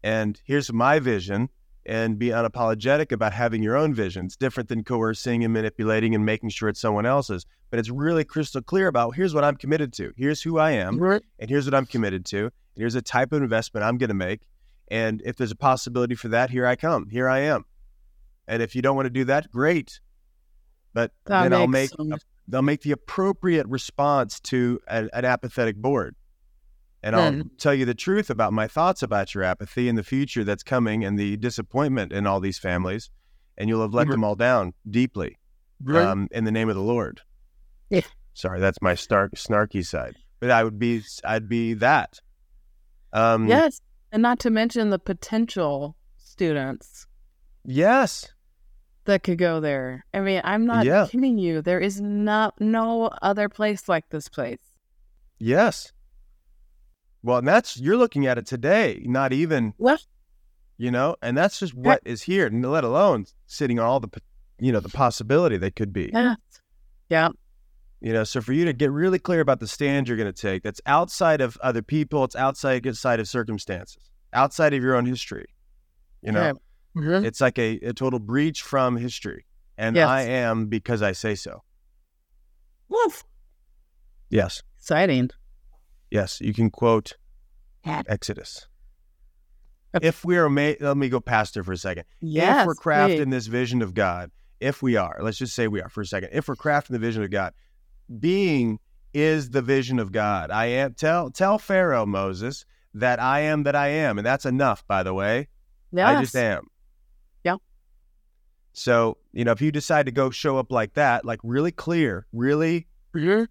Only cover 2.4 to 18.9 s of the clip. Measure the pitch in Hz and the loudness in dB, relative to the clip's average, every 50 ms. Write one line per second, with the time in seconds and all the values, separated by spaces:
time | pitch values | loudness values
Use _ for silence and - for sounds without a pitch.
2.4 | 117 113 - 123 117 113 113 107 101 131 139 151 156 - 123 104 113 107 92 113 | -2 -2 -2 -2 0 0 0 0 0 0 2 2 2 -2 -2 0 0 -2 0 0
3.4 | 120 120 110 110 110 107 120 143 156 156 135 110 104 92 90 95 90 92 - _ | -2 0 0 0 0 2 2 2 2 2 0 0 -2 -4 -4 -8 -10 -10 -6 _
4.4 | 135 131 - 131 117 - 123 113 107 - 127 113 113 110 110 - - 127 120 117 | -4 -2 -2 -4 -6 -4 -6 -6 -4 -2 -2 0 0 -2 -2 -4 -4 -2 0 0
5.4 | 117 113 113 110 110 107 - - 107 107 110 110 113 110 113 107 107 107 110 107 | 0 0 0 0 0 -2 -4 -2 0 0 2 2 2 2 2 2 2 0 0 -2
6.4 | - 110 - - 110 107 101 - - 110 104 104 107 120 135 143 131 - 101 90 | -4 -8 -6 -4 -4 -4 -4 -2 -2 -2 0 0 0 2 0 0 0 -2 -6 -8
7.4 | - - _ _ _ - - 117 110 110 120 139 143 160 170 160 151 - - 156 | -8 -14 _ _ _ -4 -4 -4 -4 -4 -6 -2 -2 0 2 0 0 0 -2 -4
8.4 | 151 - - 135 117 - 175 190 190 180 135 120 117 117 123 156 190 185 151 151 | -4 -4 -6 -8 -6 0 0 2 2 4 4 2 0 0 0 -2 -2 0 2 2
9.4 | 143 147 143 131 - 131 156 156 151 123 - - 90 - - - 131 143 156 - | 2 2 0 0 -2 -2 0 0 0 -4 -6 -10 -10 -10 -6 -2 0 0 0 0
10.4 | - 160 165 156 156 160 147 110 92 92 - 156 175 185 196 214 _ _ _ - | -4 -2 2 2 2 4 2 2 0 -2 -2 0 2 2 2 0 _ _ _ -14
11.4 | 113 110 135 143 135 139 135 135 131 - - 120 110 101 95 92 90 - - 101 | -6 0 0 0 0 2 0 0 0 0 -2 -2 0 0 -2 -4 -6 -6 -4 -4
12.4 | 104 120 _ _ _ _ _ - 110 120 113 127 - - - 123 131 120 151 147 | -4 -4 _ _ _ _ _ -6 -4 -2 -2 -4 -4 0 0 0 0 2 0 -2
13.4 | 139 117 113 110 110 - - 110 104 113 120 123 131 110 101 95 92 90 107 107 | 0 2 0 -2 -2 -4 -6 -2 -2 -2 0 0 0 0 0 -2 -2 -4 -6 -8
14.4 | _ _ _ _ _ _ _ _ _ - 101 110 113 110 110 110 - 120 113 - | _ _ _ _ _ _ _ _ _ -6 -4 -2 -2 -2 -2 -4 -8 -10 -6 -4
15.4 | 127 107 110 - - 135 127 120 - 123 120 123 123 120 123 113 - 113 110 117 | -6 -6 -4 0 2 2 2 2 -2 -4 -2 -2 0 0 -2 -6 -4 0 0 0
16.4 | 127 120 123 127 123 123 123 - - 160 170 117 80 107 110 123 127 131 131 135 | 0 0 0 0 0 0 0 0 0 0 0 -2 -2 -4 -4 -2 0 2 2 2
17.4 | 139 151 143 107 - _ _ - - - _ _ _ - _ _ - - _ _ | 2 0 0 -2 -2 _ _ -20 -20 -20 _ _ _ -20 _ _ -20 -20 _ _
18.4 | _ - 110 117 117 110 - 127 123 135 | _ -6 -4 -4 -4 -2 -4 0 0 0